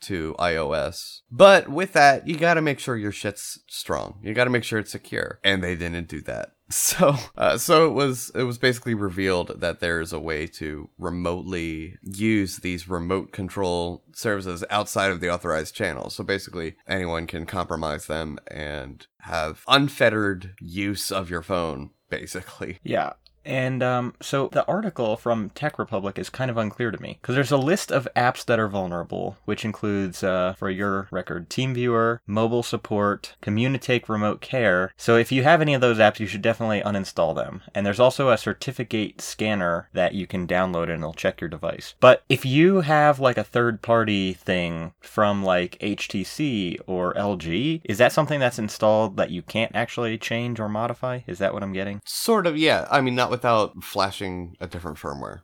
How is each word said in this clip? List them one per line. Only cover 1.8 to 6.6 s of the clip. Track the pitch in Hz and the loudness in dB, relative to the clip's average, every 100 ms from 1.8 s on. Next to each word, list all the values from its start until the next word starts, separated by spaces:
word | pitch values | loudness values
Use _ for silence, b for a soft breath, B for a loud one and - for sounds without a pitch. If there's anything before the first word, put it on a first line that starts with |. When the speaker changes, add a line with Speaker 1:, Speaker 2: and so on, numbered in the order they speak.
| 190 | 0
Speaker 1:
that, | 160 143 135 - | 6 8 6 0
you | 156 | 0
gotta | 170 160 | 2 2
make | 151 131 | 2 -2
sure | - 117 | -4 -4
your | 104 | -4
shit's | - 104 - - - _ | -4 -6 -6 -12 -14 _
strong. | - - 76 50 95 | -10 -4 -4 -4 -10
You | - | -4
gotta | 110 123 | 0 2
make | 120 - | 2 0
sure | 110 | -4
it's | 98 | -4
secure. | 104 - - - - 98 | -10 -6 -6 -6 -2 0
And | 95 | 2
they | 90 85 | 0 -2
didn't | 85 87 82 | -4 -6 -8
do | 76 | -10
that. | - 58 - | -8 -8 -10
<laughs> | _ | _